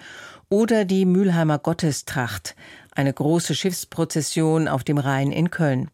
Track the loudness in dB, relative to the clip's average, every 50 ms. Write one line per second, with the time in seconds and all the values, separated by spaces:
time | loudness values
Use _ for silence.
0 | -10 -20 -20 -20 -20 -20 -20 -20 _ 0 2 2 4 4 4 2 2 2 2 2
1 | 4 4 4 4 4 4 2 2 2 2 2 0 0 -2 -2 0 0 -2 -2 -2
2 | -8 -6 -4 -4 -4 -4 -6 -10 -10 -14 -16 -16 -20 -20 -20 -20 -20 _ -4 -2
3 | -2 0 0 0 0 2 2 0 0 -2 -4 -2 -2 -4 -4 -4 -10 _ -4 -4
4 | -4 -2 -2 -4 -4 -2 -2 0 2 2 2 2 0 0 -2 -2 0 0 -2 0
5 | 0 0 0 0 0 0 0 0 -2 -2 0 0 0 0 0 0 -4 -6